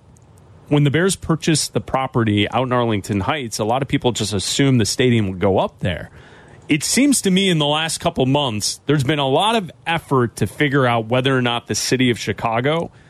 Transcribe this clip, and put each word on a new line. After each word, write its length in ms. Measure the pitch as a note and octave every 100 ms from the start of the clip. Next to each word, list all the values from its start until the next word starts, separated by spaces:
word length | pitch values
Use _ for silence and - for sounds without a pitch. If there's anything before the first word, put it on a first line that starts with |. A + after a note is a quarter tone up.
| _ - - - - - -
when 140 | D3
the 60 | C#3+
Bears 260 | D3 F#3+ -
purchased 580 | - D#3+ - D3+ -
the 80 | A#2
property 680 | - C3+ C3 B2 A2 G#2 G2+
out 140 | A#2+
in 80 | C3
Arlington 460 | B2 A#2 G#2 - G2+
Heights, 400 | G2+ D#3 A#2 -
a 60 | G#2+
lot 180 | B2+
of 40 | C#3
people 260 | C#3 B2
just 200 | A2 G#2
assumed 480 | G2 - - C#3 B2+
the 40 | G2+
stadium 420 | - B2+ A#2 G2
would 120 | F#2
go 200 | G2 G2+
up 200 | G3 -
there. 300 | G2 E2+ - - - - - - -
It 140 | D3
seems 380 | - - C#4+ B3
to 60 | G3
me 200 | F#3 G3
in 100 | D#3+
the 80 | D3
last 320 | D3+ D#3+ -
couple 260 | E3+ E3 C3
months, 540 | C#3+ C#3 G#2 - - -
there's 160 | D3
been 160 | B2+ D3+
a 80 | C3+
lot 280 | D3 G#3 A#3
of 140 | E3+ - -
effort 520 | E3 - C3+ A#2 -
to 100 | G#2+
figure 400 | - D3 C#3 B2+
out 180 | A#2 A2
whether 320 | B2+ C3+ C3
or 40 |
not 260 | A#2+ A#2+ -
the 80 | G#2
city 340 | - B2+ B2+
of 80 | G#2+
Chicago 720 | - G2 A#2 A2+ B2+ D#3+ - - -